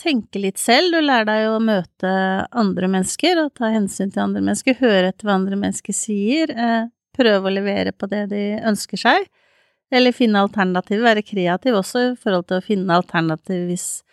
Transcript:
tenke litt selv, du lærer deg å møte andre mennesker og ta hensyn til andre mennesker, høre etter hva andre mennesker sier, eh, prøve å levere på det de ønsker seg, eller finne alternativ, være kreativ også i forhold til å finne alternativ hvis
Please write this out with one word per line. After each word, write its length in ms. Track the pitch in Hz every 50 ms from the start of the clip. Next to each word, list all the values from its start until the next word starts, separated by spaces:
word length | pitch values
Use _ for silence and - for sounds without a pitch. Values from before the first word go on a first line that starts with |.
tenke 400 | - 339 277 220 - - - 196
litt 180 | 196 196 - -
selv, 340 | - 240 240 285 359 349 339
du 60 | 330 302
lærer 240 | 285 262 226 214 214
deg 180 | 214 220 220 220
å 100 | 220 220 226
møte 480 | 220 214 185 175 - _ _ 190 185 190 190 190 190 190 196 - -
andre 380 | - 233 214 190 180 180 180 190
mennesker 520 | 190 185 185 - - - 285 339 359 330 311
og 100 | 277 -
ta 120 | - 233 220 220
hensyn 380 | 220 202 196 - - 190 196
til 140 | - - 202
andre 160 | 196 196 202
mennesker, 380 | 196 196 208 - - 262 247 -
høre 300 | 262 226 202 185 185 185
etter 180 | 190 - 220 208
hva 80 | 196
andre 220 | 190 190 196 196 202
mennesker 360 | 202 185 196 - - - 202
sier, 560 | - - - 208 202 202 220 277 320 320 302
eh, 380 | 240 226 233 233 233 226 226 233 - _ _ _ _
prøve 320 | - 247 220 208 190 190 190
å 40 | 196
levere 400 | 196 202 196 202 196 185 196 -
på 160 | - 196 196
det 160 | 208 208 208 196
de 120 | 202 208 202 208 208 220 226
ønsker 340 | 226 208 - - - 214 -
seg, 260 | - 233 311 392 381 - _ _ _ _ _ _ _ _ _ _ _ _
eller 240 | 269 247 247 247 240
finne 260 | - 247 220 208 202
alternativ, 600 | 196 202 - 214 185 185 180 180 - - 202 214 240
være 220 | 233 214 214 208
kreativ 480 | - 208 190 180 170 180 185 - 262 233
også 280 | 196 185 - - 247 247
i 80 | 247 247 -
forhold 280 | - 214 190 175 175 -
til 120 | 185 185
å 40 | -
finne 300 | - 214 190 185 185 170
alternativ 720 | 180 175 - - 165 165 160 156 160 _ - 185 180 175 175
hvis 200 | 175 180 - - - - - _